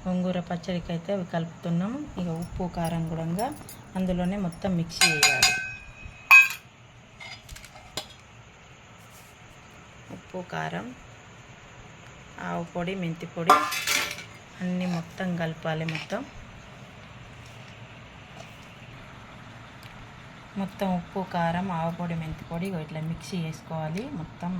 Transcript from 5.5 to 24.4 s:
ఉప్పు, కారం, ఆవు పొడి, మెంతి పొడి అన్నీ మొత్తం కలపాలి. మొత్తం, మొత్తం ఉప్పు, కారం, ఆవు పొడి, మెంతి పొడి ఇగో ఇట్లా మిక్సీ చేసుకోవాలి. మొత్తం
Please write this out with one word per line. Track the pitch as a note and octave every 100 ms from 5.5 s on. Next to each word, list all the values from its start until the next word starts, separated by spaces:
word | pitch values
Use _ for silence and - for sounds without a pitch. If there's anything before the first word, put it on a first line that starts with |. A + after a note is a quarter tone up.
| F#5+ - - - - - - - - - - - - - - - - - - - - - - - - - - - - - - - - - - - - - - - - - - - - -
ఉప్పు, | F#3 - F#3 F3
కారం, | E3 D#3 E3+ A3+ B3 - - - - - - - - - - - - - - F3+
ఆవు | E3+ E3+
పొడి, | F3+ F3 G3
మెంతి | E3+ D#3+ E3
పొడి | - E3 - - - - - - - - - - -
అన్నీ | F3+ F3+ F3+ E3+
మొత్తం | E3 - F#3 F3
కలపాలి. | D#3+ D#3 E3 D#3+ D#3+
మొత్తం, | D#3+ - G#3 C#4 - - - - - - - - - - - - - - - - - - - - - - - - - - - - - - - - - - - - - - - - - - G3+
మొత్తం | G3 - G3 F3+
ఉప్పు, | E3+ G3 F3+ F3
కారం, | E3 E3+ G3 E3+
ఆవు | E3 E3+
పొడి, | F3 E3
మెంతి | D#3+ D#3 -
పొడి | E3+ G3
ఇగో | F3 D#3
ఇట్లా | D#3 D#3+
మిక్సీ | E3 - F#3 D#3+
చేసుకోవాలి. | D#3+ - D#3+ D#3 F3 C4+ B3
మొత్తం | D#3 -